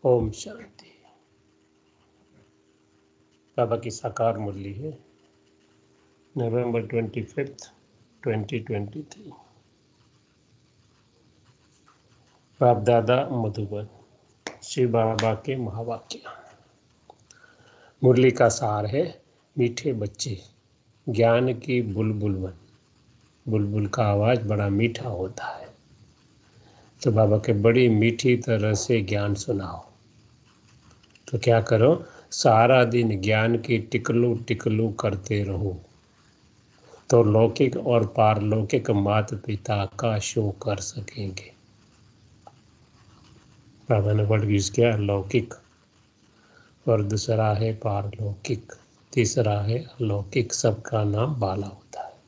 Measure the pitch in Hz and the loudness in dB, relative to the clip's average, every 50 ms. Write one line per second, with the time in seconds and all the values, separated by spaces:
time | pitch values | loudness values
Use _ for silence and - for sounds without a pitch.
0 | - 131 123 120 113 107 104 - - 202 214 - - - _ - - - _ _ | 4 4 2 4 2 -2 -6 -8 -14 -14 -14 -16 -20 -20 _ -20 -20 -20 _ _
1 | _ _ _ _ _ _ _ _ _ _ _ _ _ _ _ _ _ _ _ _ | _ _ _ _ _ _ _ _ _ _ _ _ _ _ _ _ _ _ _ _
2 | _ _ _ 80 80 _ _ _ _ _ _ _ _ _ _ _ _ _ _ _ | _ _ _ _ _ _ _ _ _ _ _ _ _ _ _ _ _ _ _ _
3 | _ _ _ _ _ _ _ _ _ _ _ - 120 104 117 117 - 117 101 - | _ _ _ _ _ _ _ _ _ _ _ -2 -2 0 -2 -4 -4 -10 -12 -10
4 | - 120 101 - 113 113 110 95 107 101 98 98 98 98 98 104 139 156 151 - | -10 -10 -4 -2 -2 0 0 -2 -6 -8 -8 -10 -12 -12 -12 -10 -12 -12 -12 -14
5 | _ _ _ _ _ _ _ _ _ _ _ _ _ _ _ _ _ _ _ _ | _ _ _ _ _ _ _ _ _ _ _ _ _ _ _ _ _ _ _ _
6 | _ _ _ _ _ _ _ 147 120 117 113 123 123 120 117 117 110 107 - 117 | _ _ _ _ _ _ _ -4 -4 -2 -2 -2 -2 -2 -4 -4 -4 -4 -4 -4
7 | 113 110 - 131 120 - - - 139 - - - - - _ _ _ _ _ _ | -4 -4 -6 -8 -10 -8 -8 -8 -8 -8 -10 -18 -20 -20 _ _ _ _ _ _
8 | _ _ _ _ - 123 110 107 107 104 135 117 110 - 117 101 104 104 - 151 | _ _ _ _ -6 -4 -4 -4 -4 -4 -6 -8 -6 -6 -6 -6 -6 -8 -10 -14
9 | 147 - - - 214 165 - - _ _ _ _ _ _ _ _ _ _ _ _ | -14 -16 -18 -20 -20 -20 -20 -20 _ _ _ _ _ _ _ _ _ _ _ _
10 | _ _ _ _ _ _ _ _ _ _ _ _ _ _ _ _ _ _ _ _ | _ _ _ _ _ _ _ _ _ _ _ _ _ _ _ _ _ _ _ _
11 | _ _ _ _ _ _ _ _ _ _ _ _ _ _ _ _ _ _ _ _ | _ _ _ _ _ _ _ _ _ _ _ _ _ _ _ _ _ _ _ _
12 | _ _ _ _ _ _ _ _ _ _ _ _ 131 123 120 107 104 120 120 117 | _ _ _ _ _ _ _ _ _ _ _ _ 4 4 6 4 4 4 4 4
13 | 110 107 123 131 143 143 139 120 113 107 104 - 104 98 104 104 107 104 - - | 4 4 2 2 0 -2 -4 -4 -4 -4 -4 -6 -8 -6 -8 -10 -10 -12 -16 -20
14 | _ _ _ _ _ _ _ _ _ - - - - - - 147 127 120 113 117 | _ _ _ _ _ _ _ _ _ -16 -16 -16 -16 -10 -2 0 0 2 2 2
15 | 113 110 110 110 110 113 107 107 - - 135 131 123 107 95 107 117 117 113 110 | 2 2 0 0 0 0 -2 -2 -6 -8 -6 -6 -6 -8 -8 -10 -8 -8 -10 -12
16 | - _ - - - - - - - - - _ _ _ _ _ _ _ _ _ | -12 _ -18 -16 -16 -18 -20 -20 -20 -20 -20 _ _ _ _ _ _ _ _ _
17 | _ _ - _ _ _ - _ - _ _ _ _ _ _ _ - - _ _ | _ _ -20 _ _ _ -20 _ -20 _ _ _ _ _ _ _ -20 -20 _ _
18 | - 127 123 123 127 131 120 - 123 113 - - 127 107 104 104 110 113 104 143 | 4 4 6 8 6 4 6 6 2 2 2 0 -2 -2 -2 -2 -2 -2 -2 -2
19 | 175 180 - - _ _ _ _ _ _ _ 139 123 117 117 - - 156 123 110 | -4 -4 -6 -18 _ _ _ _ _ _ _ -2 -2 -2 -2 -4 -4 -4 -4 -2
20 | 104 104 - - - - 104 90 - - _ _ _ _ _ _ _ _ _ _ | -6 -8 -6 -8 -8 -8 -8 -10 -12 -20 _ _ _ _ _ _ _ _ _ _
21 | _ - 117 104 117 117 117 120 127 131 123 110 - - 127 123 117 107 95 104 | _ -4 2 4 4 6 6 4 2 0 -2 -4 -4 -2 -2 -2 -2 -2 -2 -2
22 | 110 110 110 107 104 104 98 92 92 90 87 - - _ _ _ _ _ _ _ | -2 -2 -2 -2 -2 -2 -2 -2 -4 -8 -10 -14 -20 _ _ _ _ _ _ _
23 | _ _ _ _ _ _ _ _ _ 135 110 107 104 101 104 107 104 98 - - | _ _ _ _ _ _ _ _ _ -2 0 0 0 0 0 -2 -2 -2 -2 0
24 | 113 104 101 101 104 117 127 120 107 104 107 104 104 101 98 101 113 117 113 - | 0 2 2 2 2 2 2 2 0 -2 -2 -2 0 0 0 2 0 0 -2 -4
25 | - 120 101 87 92 92 - - - - - - - - - _ _ _ - _ | -10 -8 -6 -6 -6 -8 -8 -10 -10 -10 -10 -12 -16 -20 -20 _ _ _ -20 _
26 | - _ _ _ _ _ _ _ _ _ _ - _ - _ _ _ _ _ _ | -20 _ _ _ _ _ _ _ _ _ _ -20 _ -20 _ _ _ _ _ _
27 | - 123 104 110 110 101 107 107 - - 110 101 101 117 117 127 127 120 113 104 | -2 2 4 4 4 4 4 2 2 0 0 4 4 4 6 6 4 4 4 4
28 | 110 117 117 117 - 127 123 117 120 - 113 107 104 107 107 101 - - 123 113 | 4 2 2 2 2 2 2 2 0 -2 -2 0 0 0 0 -2 0 0 0 0
29 | 101 95 104 101 101 101 101 98 - - 113 98 92 85 - - - - _ _ | 0 -2 -2 -2 -2 -2 -2 -4 -4 -6 -6 -6 -6 -8 -12 -14 -18 -20 _ _
30 | _ _ _ _ _ _ _ _ _ _ _ _ _ _ _ - _ - - _ | _ _ _ _ _ _ _ _ _ _ _ _ _ _ _ -20 _ -20 -20 _
31 | _ _ _ _ _ - - 110 - 123 117 113 107 - 117 107 113 139 165 175 | _ _ _ _ _ -6 -6 0 4 4 4 4 4 2 4 4 6 4 4 2
32 | - - - - - _ - - - 135 113 110 117 120 131 127 123 113 113 120 | -2 -14 -20 -20 -18 _ -8 2 4 6 6 8 6 6 6 6 4 4 2 2
33 | 117 110 107 95 92 104 107 107 110 117 117 113 - - 120 110 110 - - 113 | 2 2 0 0 0 0 2 2 2 2 0 0 0 0 -2 -2 -2 -2 -4 -4
34 | 113 - 113 117 120 120 117 120 120 - 120 - - 113 110 107 113 110 104 - | -2 0 2 2 2 2 0 -2 -2 -4 -6 -2 0 0 0 0 0 -2 -2 -2
35 | - 107 98 92 - - 107 101 98 98 98 87 104 98 90 82 - - _ _ | -2 -2 -2 -4 -4 -4 -2 -2 -2 -2 -4 -4 -4 -4 -6 -8 -14 -20 _ _
36 | _ _ _ _ _ _ _ _ _ _ _ _ _ _ _ _ _ - - - | _ _ _ _ _ _ _ _ _ _ _ _ _ _ _ _ _ -20 -20 -20
37 | _ _ - 117 113 107 104 110 113 117 113 - 147 127 117 120 - 135 120 117 | _ _ 6 6 6 6 6 4 4 4 2 2 0 0 0 -2 -2 2 2 2
38 | 113 104 - - 110 107 110 107 101 107 104 110 104 98 - 127 117 - 110 101 | 2 0 0 2 4 4 4 2 0 0 0 0 0 0 -2 -2 0 0 0 0
39 | 101 101 104 107 104 - 113 101 - - 107 98 - - 107 101 98 98 - - | 2 2 2 0 0 -2 -6 -10 -6 -8 -8 -8 -4 -4 -2 -2 -4 -6 -6 -4
40 | 123 117 110 107 104 - - 120 107 101 98 - - 107 101 95 - - - - | -2 -2 -2 -2 -4 -4 -4 -2 -2 -2 -4 -6 -6 -6 -6 -6 -8 -12 -12 -12
41 | 98 - - - 104 98 92 - - - - _ _ _ _ _ _ _ _ _ | -14 -12 -12 -10 -10 -10 -10 -12 -16 -20 -20 _ _ _ _ _ _ _ _ _
42 | _ _ _ _ _ _ _ _ _ - _ _ _ _ _ _ _ _ _ _ | _ _ _ _ _ _ _ _ _ -20 _ _ _ _ _ _ _ _ _ _
43 | _ _ _ _ _ - - - _ _ _ _ _ - _ _ - - 120 104 | _ _ _ _ _ -20 -20 -20 _ _ _ _ _ -20 _ _ -2 0 0 2
44 | 101 104 104 107 107 101 110 107 104 104 104 101 98 - - - 117 120 113 104 | 2 2 2 2 2 2 2 2 2 2 0 0 0 0 2 4 4 4 4 2
45 | 101 101 101 98 95 101 101 95 - - - - _ _ _ _ _ _ _ _ | 0 0 0 -2 -2 0 -2 -2 -2 -2 -12 -20 _ _ _ _ _ _ _ _
46 | _ _ _ _ _ _ _ _ _ _ _ _ _ _ _ _ _ - 113 107 | _ _ _ _ _ _ _ _ _ _ _ _ _ _ _ _ _ 0 2 2
47 | 104 101 107 101 - - 113 110 110 107 107 101 113 113 110 110 - 110 98 101 | 2 -2 -2 -4 -2 -2 0 2 2 2 2 0 0 -2 -4 -4 -4 -4 -4 -4
48 | 104 101 - - 107 101 101 - - - 123 110 - - - - _ _ _ _ | -4 -6 -8 -8 -8 -8 -8 -8 -6 -6 -6 -6 -8 -18 -20 -20 _ _ _ _
49 | _ _ - 131 113 104 - 131 113 107 104 104 101 101 113 127 165 - - - | _ _ 0 0 0 2 2 2 2 2 2 0 0 -2 -2 -4 -4 -8 -8 -4
50 | 120 107 101 101 101 - - 131 117 - - - - 117 101 - - - - 110 | -4 -2 -2 -4 -6 -4 -2 -2 -2 -2 -4 0 0 0 0 0 -6 -4 -4 -2
51 | 104 104 101 107 117 147 151 123 110 95 92 101 98 101 - - _ _ - - | 0 0 0 0 -2 -2 -2 -2 -4 -4 -4 -6 -8 -10 -12 -18 _ _ -14 -14
52 | - - - _ _ | -14 -14 -16 _ _